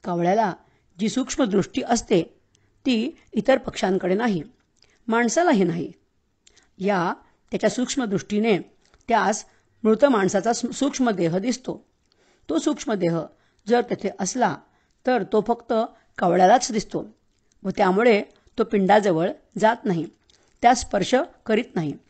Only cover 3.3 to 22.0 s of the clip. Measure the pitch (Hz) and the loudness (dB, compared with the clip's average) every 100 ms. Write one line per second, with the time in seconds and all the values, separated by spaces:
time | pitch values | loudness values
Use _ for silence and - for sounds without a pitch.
3.3 | - - 262 - - 196 185 180 190 240 | -6 0 0 0 -6 -2 -2 -2 -2 0
4.3 | 185 143 _ _ _ _ _ - 226 240 | -2 -6 _ _ _ _ _ -4 0 0
5.3 | 320 349 240 175 165 - - _ _ _ | 2 2 2 2 -2 -8 -12 _ _ _
6.3 | _ _ _ _ _ 190 196 175 - _ | _ _ _ _ _ -2 0 -2 -4 _
7.3 | _ _ - 214 220 247 - 240 190 - | _ _ -2 -2 -2 -4 -4 -2 -4 -2
8.3 | 208 226 185 - _ _ _ - 226 190 | -2 0 0 -2 _ _ _ -2 0 0
9.3 | 220 - _ _ _ 220 220 285 240 190 | -2 -6 _ _ _ 0 4 4 4 2
10.3 | 196 202 233 - 254 277 - 247 190 170 | 0 -2 -4 -4 -4 -4 0 -2 0 0
11.3 | 175 220 240 - - _ _ _ _ _ | -2 -4 -6 -6 -12 _ _ _ _ _
12.3 | _ _ 311 - 262 - 214 175 165 - | _ _ -2 -2 -4 -4 -2 0 -2 -6
13.3 | _ _ _ - 240 240 190 202 - 190 | _ _ _ 0 0 0 -4 -6 -6 -6
14.3 | 254 220 143 _ _ _ _ - 254 180 | -2 -2 -2 _ _ _ _ -2 -2 0
15.3 | 214 208 233 - 226 226 - _ - 180 | -2 0 -4 -2 -2 -2 -8 _ -4 0
16.3 | 175 180 247 - 220 - 165 - - _ | 4 6 6 2 -6 -4 -8 -10 -18 _
17.3 | _ _ _ 190 - 196 185 240 208 - | _ _ _ -8 0 2 4 4 4 0
18.3 | _ _ - 220 208 185 208 208 160 180 | _ _ -4 0 2 4 4 4 0 0
19.3 | 302 _ - 214 233 - 170 151 _ _ | -4 _ 0 0 0 -2 -4 -4 _ _
20.3 | _ _ _ 240 247 - 202 180 254 - | _ _ _ 2 4 0 -4 0 0 0
21.3 | _ - 214 - - 156 - | _ -2 -2 0 -4 -4 -6